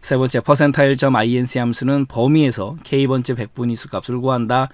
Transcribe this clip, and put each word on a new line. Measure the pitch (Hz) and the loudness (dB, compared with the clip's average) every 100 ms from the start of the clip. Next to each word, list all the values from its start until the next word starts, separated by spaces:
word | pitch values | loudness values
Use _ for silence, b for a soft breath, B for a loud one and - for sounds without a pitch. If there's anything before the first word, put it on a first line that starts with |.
세 | - 131 | -4 0
번째, | 131 123 | 0 0
퍼센타일 | 113 143 147 139 139 135 | 2 2 2 4 2 2
점 | 139 127 | 2 2
아이엔씨 | 110 123 123 131 | 2 0 -2 -2
함수는 | 120 113 127 143 139 | -2 -2 0 0 -2
범위에서 | - 123 156 147 110 98 156 | 0 2 4 2 0 -6 -10
K번째 | - 139 139 131 123 120 | -4 0 2 0 -2 -4
백분위수 | 104 - 120 113 - | -6 -6 -4 -4 -6
값을 | 98 - 123 | -8 -6 -4
구한다. | 131 123 113 123 131 | -2 0 0 0 -2